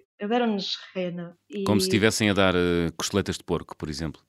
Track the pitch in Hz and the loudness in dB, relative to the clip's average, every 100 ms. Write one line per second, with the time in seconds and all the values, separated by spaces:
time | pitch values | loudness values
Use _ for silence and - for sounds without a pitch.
0 | _ - 208 240 233 202 185 - - 190 | _ -10 -2 0 0 0 -4 -8 -10 -6
1 | 180 175 170 - _ 202 196 202 190 185 | -6 -6 -12 -16 _ -4 2 2 2 4
2 | 110 - 107 98 95 90 87 85 82 - | 2 4 2 4 4 4 2 2 0 -4
3 | - 101 90 90 - 80 - - 78 73 | -2 -2 -2 -6 -4 -4 -4 -10 -10 -6
4 | 78 - | -8 -8